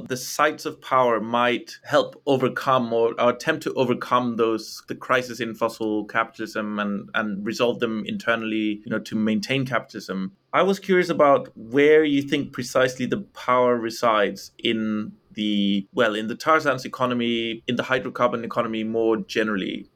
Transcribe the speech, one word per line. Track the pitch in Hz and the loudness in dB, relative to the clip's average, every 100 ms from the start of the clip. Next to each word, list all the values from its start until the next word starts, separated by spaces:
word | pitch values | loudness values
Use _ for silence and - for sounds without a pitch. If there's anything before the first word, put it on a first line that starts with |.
| - | -2
the | 123 | -8
sites | - - 151 151 156 | -4 0 0 0 -8
of | 151 | -10
power | - 131 123 95 | 0 2 4 2
might | 113 120 123 120 - - | 0 0 2 0 -6 -18
help | - 143 - - - | 0 0 0 -4 0
overcome | 131 - 131 139 131 117 | 2 0 0 0 2 2
or, | 117 117 - | 2 2 2
or | 120 | 2
attempt | 120 160 156 | 2 -2 -2
to | - | -2
overcome | - 123 117 - 123 123 113 | 0 0 0 2 2 2 0
those, | 113 110 - - - | 0 0 -6 -14 -12
the | |
crisis | - - 127 123 117 | -10 0 0 0 -6
in | 113 | -8
fossil | 107 113 - 110 107 104 | -4 -4 -2 -2 -2 -2
capitalism | 113 113 - 107 110 104 104 | -2 -4 -6 -8 -6 -6 -4
and, | 104 98 - | -4 -6 -6
and | 110 107 98 107 | -4 -4 -4 -6
resolve | 107 120 107 | 0 0 2
them | 117 110 104 | -2 -2 -6
internally, | 104 120 113 110 110 107 104 | -4 -2 -2 -2 -2 -2 -4
you | - | -4
know, | 110 | -6
to | - | -4
maintain | 113 107 107 101 135 | -2 0 0 0 -2
capitalism. | 135 117 - 107 - 95 95 - _ | 0 -2 -4 -10 -8 -6 -6 -10 _
I | 139 | 0
was | 185 196 | 2 0
curious | - 180 165 | 2 2 2
about | 156 143 135 - - | 4 6 4 2 -12
where | 113 131 147 156 | -2 4 6 6
you | 156 139 | 6 2
think | 139 147 135 | 0 -2 -4
precisely | - 123 131 131 131 120 | -8 -2 2 2 0 -2
the | 113 98 | -2 -4
power | - - 127 123 120 | -6 2 4 4 2
resides | 113 113 120 107 98 98 - - | -2 0 2 4 2 -2 -14 -6
in | 117 110 110 107 104 - _ | -2 -2 -2 -4 -6 -12 _
the, | - 107 104 101 101 98 | -4 0 2 2 0 -2
well, | 127 113 | 0 0
in | 107 110 | 0 -4
the | |
tar | 120 160 156 | -2 2 4
sands | 147 131 | 2 -2
economy, | 131 - 127 123 120 117 117 113 - | -6 -4 -2 0 0 0 -2 -6 -4
in | 117 | -4
the | |
hydrocarbon | - 131 131 123 123 120 | 0 -2 -2 0 0 0
economy | 113 123 117 110 | -4 -4 -2 -4
more | 110 113 113 110 | -2 0 2 0
generally. | 95 117 107 101 98 - - | 0 -2 0 -2 -4 -6 -12